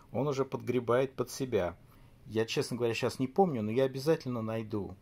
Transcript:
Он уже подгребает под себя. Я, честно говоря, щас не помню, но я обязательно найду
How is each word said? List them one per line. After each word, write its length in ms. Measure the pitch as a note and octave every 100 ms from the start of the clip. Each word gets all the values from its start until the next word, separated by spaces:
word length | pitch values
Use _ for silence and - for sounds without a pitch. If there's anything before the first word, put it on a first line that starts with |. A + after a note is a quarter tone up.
| -
Он 160 | G#2 C#3+
уже 180 | C3+ C3+
подгребает 720 | B2+ A2+ B2 A#2 A#2+ C3+ -
под 160 | A#2+
себя. 440 | - C3 G#2+ F2 - - - - - -
Я, 180 | A2 A2+
честно 320 | D3+ C3 A#2
говоря, 160 | A#2+
щас 240 | A2 A#2 -
не 100 | C3
помню, 360 | - F#3+ B2+
но 80 | G#2+
я 120 | A#2
обязательно 600 | C3+ C3+ C#3 D#3+ C3 A#2+
найду 520 | A2 A2+ G#2+ G#2+ F2+ F#2+